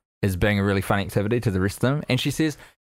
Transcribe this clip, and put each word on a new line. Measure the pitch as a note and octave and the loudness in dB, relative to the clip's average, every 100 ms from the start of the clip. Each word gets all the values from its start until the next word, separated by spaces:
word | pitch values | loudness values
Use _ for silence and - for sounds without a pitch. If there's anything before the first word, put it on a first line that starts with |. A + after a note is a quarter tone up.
| _ _ | _ _
as | G2+ F2+ | -2 2
being | G#2+ G2+ | 2 2
a | |
really | G2+ G2 | 2 2
fun | - G2+ | 2 0
activity | G2 - G#2 A#2+ | 0 -2 0 0
to | A2+ | 0
the | F#2 | 0
rest | G2 - | 0 0
of | |
them, | B2 D3 - | -2 -2 -2
and | B2+ | -2
she | D3 | -2
says, | - D#3+ - - _ _ | -2 -2 -4 -14 _ _